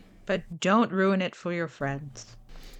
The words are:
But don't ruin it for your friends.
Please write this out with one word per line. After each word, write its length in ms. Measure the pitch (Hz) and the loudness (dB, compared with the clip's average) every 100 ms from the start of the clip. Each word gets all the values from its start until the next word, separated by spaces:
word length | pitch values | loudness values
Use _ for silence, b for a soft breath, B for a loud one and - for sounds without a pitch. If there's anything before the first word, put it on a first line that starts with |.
| - - - | -14 -14 -4
But 340 | 190 - 170 | -4 -4 -2
don't 320 | 180 214 233 | 4 4 4
ruin 300 | 185 190 190 | 4 4 4
it 140 | 180 - | 0 -4
for 180 | 175 | -6
your 140 | 175 160 | -4 -4
friends. 580 | - 139 139 147 - - - - B B B | -2 -4 -2 -8 -14 -18 -20 -18 B B B